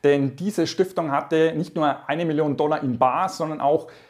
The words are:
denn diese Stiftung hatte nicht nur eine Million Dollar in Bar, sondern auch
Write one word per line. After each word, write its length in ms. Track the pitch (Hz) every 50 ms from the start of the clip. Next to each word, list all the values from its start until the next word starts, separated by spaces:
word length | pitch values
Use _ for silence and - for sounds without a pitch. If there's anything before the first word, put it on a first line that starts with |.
| -
denn 320 | 143 143 143 139 135 135
diese 300 | 143 175 208 - 175 160
Stiftung 460 | - - - 185 185 - 175 165 147
hatte 420 | 139 147 147 - 165 160 160 160 160
nicht 200 | 151 180 185 -
nur 320 | 170 151 143 131 - -
eine 160 | - 147 165 175
Million 320 | 160 151 151 160 147 139
Dollar 280 | 135 147 151 151 147 -
in 140 | 127 120
Bar, 320 | 117 139 131 127 160 185 180
sondern 300 | - - 160 156 151 151
auch 280 | - 143 151 156 - - - - -